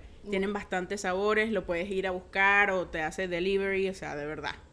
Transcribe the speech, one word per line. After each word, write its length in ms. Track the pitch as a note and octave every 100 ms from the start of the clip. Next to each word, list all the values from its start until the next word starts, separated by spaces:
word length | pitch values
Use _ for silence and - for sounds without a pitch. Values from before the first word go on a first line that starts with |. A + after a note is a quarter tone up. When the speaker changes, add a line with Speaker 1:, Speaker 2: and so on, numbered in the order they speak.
| - -
Speaker 1:
Ujú. 80 | G3+
Speaker 2:
Tienen 220 | G3 G3
bastantes 480 | G3+ G3 F#3 F3+ G3+
sabores, 500 | F#3+ F#3 G#3 G#3+ A3
lo 160 | G3+ -
puedes 200 | E3+ G3
ir 160 | F#3+ F#3+
a 40 |
buscar 600 | F#3 F#3 G3 G3 G3+ G3+
o 160 | F#3+ E3+
te 160 | E3
hace 240 | D#3 E3 F#3
delivery, 600 | F3 F#3 G3 G3 F#3+ F#3+
o 40 |
sea, 220 | F#3 D3+ D3
de 100 | D3
verdad. 300 | D#3 C#3+ - -